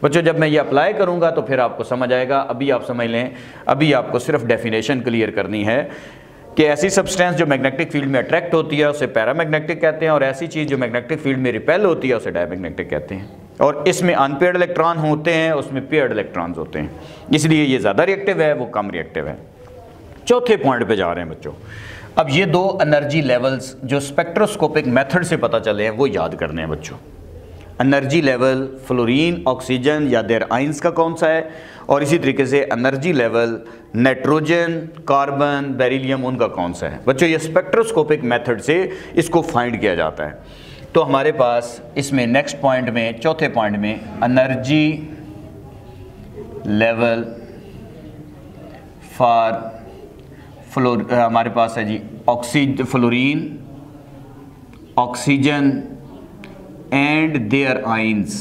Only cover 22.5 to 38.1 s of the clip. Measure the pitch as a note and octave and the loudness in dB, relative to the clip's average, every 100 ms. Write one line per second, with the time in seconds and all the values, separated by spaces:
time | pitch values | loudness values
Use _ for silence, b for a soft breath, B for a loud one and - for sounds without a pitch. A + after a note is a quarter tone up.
22.5 | E3+ F#3+ F#3+ D#3 D3+ C#3 D3+ C#3 B2 C3 | 2 2 2 4 4 2 0 2 2 2
23.5 | C3 - - C3 C#3 C#3 C#3+ E3+ E3+ G#3 | -2 -6 -12 -2 -2 0 -2 -2 2 0
24.5 | G3 D3+ D3+ C3 B2 C#3 F3 E3 D3+ A2+ | 2 2 2 2 2 2 0 0 0 2
25.5 | A2+ A2 G2+ G#2+ A2 C3+ G2 E2 E2+ E2 | 0 0 0 0 2 0 2 -2 -4 -6
26.5 | D#2+ D#2+ D2+ - - - - - - - | -4 -6 -6 -8 -16 -18 -20 -18 -18 -18
27.5 | B B - C3 C#3 C3+ D3+ D3 B2+ C3 | B B 0 2 2 2 2 2 4 2
28.5 | C3 C3+ C3+ - B2+ A#2 C3 E3 E3+ C3 | 2 -2 -8 -4 0 2 2 2 0 -2
29.5 | B2 - B2+ B2+ D3+ D3 B2 G#2 A2+ F#2+ | -2 -2 0 2 2 2 2 2 0 2
30.5 | A#2 C#3+ D3+ F3 E3 E3 D#3+ E3 D#3+ D#3+ | 0 0 0 -2 2 0 2 2 2 -2
31.5 | B B B B C#3 D3 E3 C3+ C3+ C3 | B B B B 2 4 2 2 2 2
32.5 | C#3 C3+ A#2 B2+ C3+ D#3 D#3 A#2 A2 A#2 | 2 2 0 0 0 0 2 2 2 0
33.5 | A#2 - B B G#2+ B2+ B2+ - D3+ D3+ | -2 -8 B B 2 2 2 2 2 2
34.5 | E3+ E3+ E3 D#3+ - - C#3 C#3 C#3 D3 | 2 2 -2 -8 -12 0 0 2 0 0
35.5 | C#3+ C#3 B2 B2+ C3+ C3 C3+ B2+ B2+ A2+ | 0 -4 0 0 0 -2 -2 -2 0 0
36.5 | - F2 E2+ D#2 C#2+ - C#3 E3+ D#3+ D#3 | 0 -4 -4 -6 -6 0 2 4 2 0
37.5 | E3 F#3 A3 A3+ A3+ D3+ | 0 2 0 2 2 2